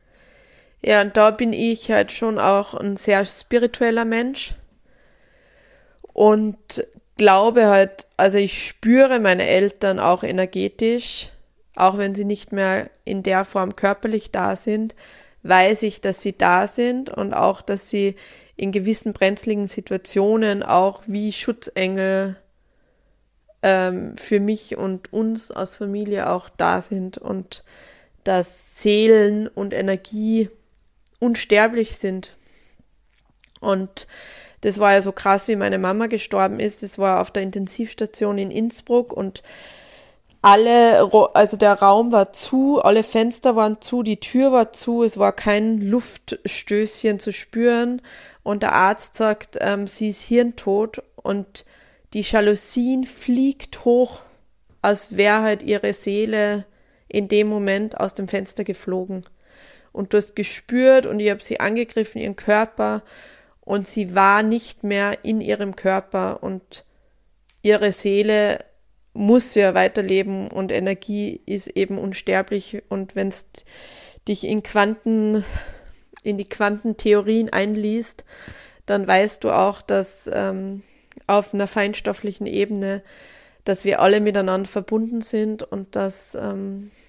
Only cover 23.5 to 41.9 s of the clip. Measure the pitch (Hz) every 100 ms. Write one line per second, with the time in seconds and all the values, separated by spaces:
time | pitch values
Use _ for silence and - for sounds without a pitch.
23.5 | _ - 190 185 185 - - - 208 202
24.5 | 214 - - 190 185 - 220 220 226 -
25.5 | - 190 - 202 202 208 202 - 180 -
26.5 | - 170 180 - 196 185 - - 190 185
27.5 | - _ - - _ _ _ - 185 175
28.5 | - - - 214 208 220 220 208 208 214
29.5 | - 202 - 190 190 - 214 220 226 208
30.5 | - _ _ _ _ _ _ 240 233 -
31.5 | 208 220 233 214 - 196 185 - _ _
32.5 | _ _ _ _ _ _ _ _ _ _
33.5 | _ 214 190 190 - - - - - -
34.5 | _ 208 196 208 196 196 - 202 196 -
35.5 | 208 196 190 185 202 226 214 - 202 190
36.5 | 214 214 202 196 - 196 185 185 202 190
37.5 | 196 190 - 226 - 214 - 208 202 196
38.5 | - 226 - - 240 240 - 196 - -
39.5 | - - - - - _ _ _ _ 202
40.5 | 202 233 240 233 220 196 214 - - 208
41.5 | 202 208 202 196